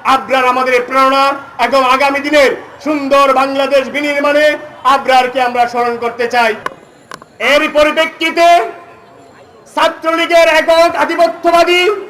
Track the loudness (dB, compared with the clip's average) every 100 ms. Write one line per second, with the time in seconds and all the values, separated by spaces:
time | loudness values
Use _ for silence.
0 | 0 -2 0 0 0 0 0 0 0 0
1 | 2 2 0 -2 -10 -4 0 0 2 2
2 | 0 -2 0 2 2 0 -10 -12 -6 -4
3 | 0 2 2 2 0 -2 0 0 0 -6
4 | -4 -2 0 2 2 0 -10 -6 0 0
5 | 2 2 2 -2 -2 0 -2 0 -4 -4
6 | -6 -4 -4 0 -2 -2 -10 -14 -20 _
7 | _ -20 -20 _ -2 0 -2 -2 -2 -2
8 | -4 -4 -6 0 4 4 0 -10 -20 -20
9 | -20 -20 -20 -20 -20 -20 -12 -2 -2 -2
10 | -4 -4 0 2 4 2 2 2 2 2
11 | -2 2 0 2 0 2 2 2 2 -2
12 | -8